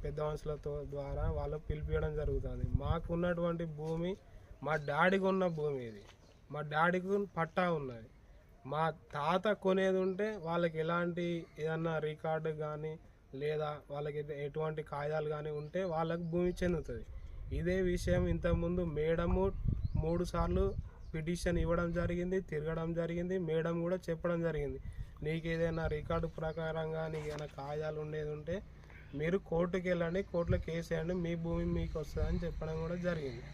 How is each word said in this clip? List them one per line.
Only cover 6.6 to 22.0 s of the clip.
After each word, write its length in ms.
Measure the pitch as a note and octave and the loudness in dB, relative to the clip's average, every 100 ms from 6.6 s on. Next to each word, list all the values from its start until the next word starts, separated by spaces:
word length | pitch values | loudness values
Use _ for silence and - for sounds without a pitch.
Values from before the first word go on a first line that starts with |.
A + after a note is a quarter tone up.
డాడీకి 680 | D3+ D3+ E3+ F3+ F#3 G3+ G3+ - | -2 4 4 4 2 0 0 -2
పట్టా 340 | D#3+ - F3+ | 0 2 2
ఉన్నది. 360 | D#3+ C3+ A#2 A2 - - - - - C3 | 2 -2 -8 -14 -20 -20 -20 -20 -16 -6
మా 240 | D3 D#3+ | 0 0
తాత 600 | D#3 - D3 D3 F#3 G#3+ | 0 -8 -2 2 4 2
కొనేది 460 | G3+ F#3+ F#3+ F#3+ F#3 | 2 4 4 4 4
ఉంటే 380 | F#3 F#3 G#3+ G#3+ | 2 0 -2 -2
వాళ్ళకి 420 | D#3+ E3+ F3 D#3+ | -2 2 2 2
ఎలాంటి 680 | E3 E3+ F3 E3+ F3 E3+ E3 - | 0 2 0 0 -2 -2 -6 -4
ఏదన్నా 400 | D#3 D#3+ E3 D#3+ | -2 0 0 0
రికార్డు 520 | D3+ D3+ D#3+ D#3+ D#3 | -2 -4 -2 0 0
కానీ 420 | D3+ D3+ D3+ D#3 D#3+ - - - | -2 -4 -4 -6 -8 -14 -20 -14
లేదా 360 | C3+ D3 D3+ D3+ D3 - | -4 -2 0 -2 -4 -8
వాళ్ళకి 280 | C#3+ D3+ D3 | -6 -4 -4
ఎటు-, 200 | D3 C#3+ C#3+ | -6 -4 -4
ఎటువంటి 360 | D3+ D#3 D#3 | -2 -2 -2
కాగితాలు 460 | D3+ D3 D3 D#3 D3+ | -4 -4 0 0 0
కానీ 220 | D3+ D3+ | -4 -4
ఉంటే 340 | D3 D3+ F3+ | -4 -4 -2
వాళ్ళకు 380 | F#3+ D#3+ D#3+ E3+ | 0 0 0 0
భూమి 300 | E3+ E3+ F3+ F3 | 0 2 2 2
చెందుతుంది. 420 | F3+ E3 C#3 A#2 - - - - - D3+ | 2 2 -2 -6 -8 -10 -10 -10 -4 -2
ఇదే 240 | E3 F#3 | 2 2
విషయం 460 | F#3 F3 - F3+ F3+ | 4 2 4 4 4
ఇంతకుముందు 560 | E3+ F3 E3+ E3+ F3+ | 2 4 4 4 2
మేడము 600 | E3+ D3+ D#3 E3 E3+ F3+ G3 F#3 - - - - | 0 0 2 4 4 4 2 2 2 2 2 2
మూడు 280 | D#3+ E3+ | 2 2
సార్లు 400 | F3 E3+ E3+ F3+ G3 - - - - | 0 2 2 4 4 2 -6 -12 -8
పిటిషన్ 440 | E3 D#3 F3 F#3 E3+ | -4 -2 0 2 2
ఇవ్వడం 340 | E3 E3+ F3 | 4 2 2
జరిగింది, 480 | E3+ | 2